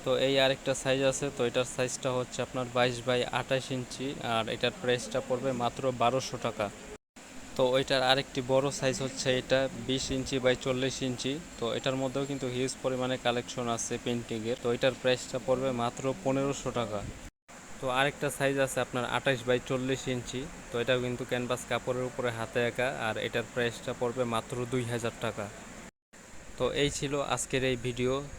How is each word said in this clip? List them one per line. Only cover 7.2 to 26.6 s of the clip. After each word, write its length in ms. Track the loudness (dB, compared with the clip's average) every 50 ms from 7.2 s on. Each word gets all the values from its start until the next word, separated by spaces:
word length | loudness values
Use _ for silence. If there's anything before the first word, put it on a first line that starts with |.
| -20 -14 -14 -14 -14 -6 2
তো 80 | 4 4 6 6
ওইটার 260 | 4 4 4 2 4 6 6
আরেকটি 300 | 4 4 2 0 -4 -4 2 4
বড় 140 | 4 4 4 2 -2 2
সাইজ 180 | 0 0 2 0 -4
হচ্ছে 240 | -4 -4 -2 0 2 2 2
এটা, 200 | 2 2 2 4 4 2 -2 -6 -2 0
বিশ 160 | 0 0 0 0 -2
ইঞ্চি 200 | -2 -2 0 -2 2 4
by 100 | 4 2 4 0
চল্লিশ 320 | -2 0 0 0 -2 -2 -2 -2 -4
ইঞ্চি। 240 | -2 -2 -2 -2 -2 -4 -6 -12 -6 -4
তো 60 | -2 -2 -2 0
এটার 180 | 0 0 0 0
মধ্যেও 220 | 0 0 0 -2 -2 -2
কিন্তু 160 | -2 -2 -2 -2 0
হিউজ 180 | 0 -2 -2 -2 -2
পরিমাণে 340 | -2 -2 0 0 0 0 -2 2 2
কালেকশন 400 | 2 2 2 -2 -4 -6 -4 -2 -2 -2
আছে 180 | -2 -2 -4 -4 -2 0
পেইন্টিংয়ের। 540 | 0 0 0 0 -2 -4 -2 -2 -2 -2 0
তো 60 | 0 0 2
এটার 180 | 4 4 2 2 4
প্রাইসটা 360 | 2 2 2 2 -2 -6 -6 -4 2
পড়বে 240 | 2 2 2 2 0 0 0
মাত্র 200 | 0 -2 -2 -2 -2 -2 -2 0 0
পনেরোশো 460 | 2 2 2 2 0 -2 -2 -4 -2 -2 0
টাকা। 220 | -2 0 -2 -4 -4 -6 -10 -10 -14 -16 _ _ _ -20 -20 -18 -16 -16 -12 -6
তো 60 | -2 0 2 4
আরেকটা 300 | 2 2 2 0 -2 -2 0 2
সাইজ 180 | 2 2 4 4 2
আছে 120 | 2 2 0 0
আপনার 180 | 0 0 -2 0 2 0
আঠাশ 220 | 2 2 2 2 2 4 2
by 100 | 2 2 2 -2
চল্লিশ 320 | -2 0 0 0 -2 -2 -2 -4 -4
ইঞ্চি। 260 | -4 -4 -6 -6 -6 -6 -8 -10 -14 -12 -6
তো 40 | -2 -2
এটাও 160 | 2 2 2 2 2
কিন্তু 180 | -2 -2 -4 -2 -2
ক্যানভাস 320 | -2 -2 0 0 -2 -2 -2 -2
কাপড়ের 380 | -2 -2 0 0 -2 0 -2 -4
উপরে 200 | -4 -2 -2 -2 0 -2
হাতে 220 | -6 -2 0 2 2 2
আঁকা, 200 | 2 0 0 0 0 0 -2
আর 80 | -2 0 0 -2
এটার 200 | 0 0 -2 -2 -2 -2
প্রাইসটা 380 | 0 0 0 0 -4 -6 -6 -2 0
পড়বে 240 | -2 0 0 0 0 2 0
মাত্র 220 | -2 -2 -2 -4 -4 -2 0
দুই 120 | 0 -2 0 0
হাজার 220 | -2 -2 -2 -2 -4 -2 -4
টাকা। 220 | -4 -2 -4 -8 -8 -8 -14 -16 -16 -16 -16 -16 -18 _ _ _ _ -20 -20 -20 -16 -16 -14 -14 -14 -4
তো 80 | -2